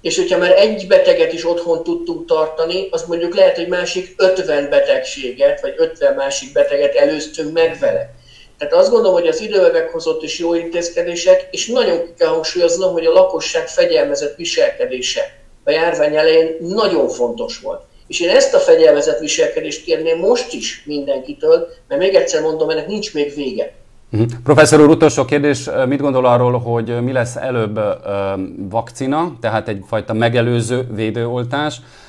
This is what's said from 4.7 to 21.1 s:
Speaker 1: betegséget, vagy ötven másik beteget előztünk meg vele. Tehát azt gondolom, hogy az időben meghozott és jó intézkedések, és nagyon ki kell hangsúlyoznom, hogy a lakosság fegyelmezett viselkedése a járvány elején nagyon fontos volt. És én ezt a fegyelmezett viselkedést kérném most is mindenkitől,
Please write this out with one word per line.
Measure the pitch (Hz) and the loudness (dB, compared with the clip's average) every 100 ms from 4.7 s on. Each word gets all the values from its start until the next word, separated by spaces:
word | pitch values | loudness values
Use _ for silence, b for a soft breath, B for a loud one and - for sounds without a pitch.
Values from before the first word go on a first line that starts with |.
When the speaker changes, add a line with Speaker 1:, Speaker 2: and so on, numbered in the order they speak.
Speaker 1:
betegséget, | 143 139 131 131 139 127 123 - - | 0 2 0 -2 -8 -10 0 0 0
vagy | - - | -6 -2
ötven | 165 - 139 | -2 0 -2
másik | - 139 - - | 0 -4 -6 -6
beteget | 147 139 143 143 | -2 0 2 0
előztünk | - 143 156 151 - 156 | 2 2 0 -8 -8 -6
meg | 165 165 - | 0 0 0
vele. | - - - b b b b _ | -2 -2 -6 b b b b _
Tehát | 147 | 0
azt | 165 190 | 2 4
gondolom, | 226 185 | 4 4
hogy | 175 170 | 2 2
az | 156 | -2
időben | 156 185 180 | -2 2 4
meghozott | 165 - 165 160 156 | 2 -2 -6 -4 -4
és | 156 - | -6 -6
jó | 170 | -4
intézkedések, | 170 170 170 170 175 175 170 175 185 - | -2 -4 -6 -4 -4 -4 -2 4 4 4
és | - - | -10 -4
nagyon | 247 214 170 | 0 0 0
ki | 170 - | -4 -2
kell | 165 | 0
hangsúlyoznom, | 160 160 180 170 185 185 | 0 -2 0 0 2 0
hogy | 170 165 | 0 2
a | |
lakosság | 180 185 160 - 165 160 | 4 4 0 -4 -6 -4
fegyelmezett | - 175 160 - 143 147 - | 0 2 2 0 -2 -6 -8
viselkedése | 165 - - - 123 127 - - - - - - | -6 0 0 0 -6 -4 -6 -6 -8 -10 -20 -8
a | - | -2
járvány | 156 170 160 151 151 | 0 0 0 0 2
elején | 160 160 160 160 | 4 4 2 -2
nagyon | 170 202 208 156 - | -6 -2 0 0 -2
fontos | - 120 113 113 - | -2 -4 -4 -8 -10
volt. | - - - b b | -10 -12 -14 b b
És | - | -4
én | 175 | 2
ezt | 240 - | 4 4
a | - | 2
fegyelmezett | - 160 160 147 156 - | 6 6 8 6 2 -2
viselkedést | 156 - 151 156 151 147 | -4 -2 0 -2 -6 -10
kérném | - 160 160 165 | -4 -2 0 0
most | 190 240 - | 2 0 0
is | 247 - - - | -8 -10 -12 -10
mindenkitől, | 147 139 | -8 -4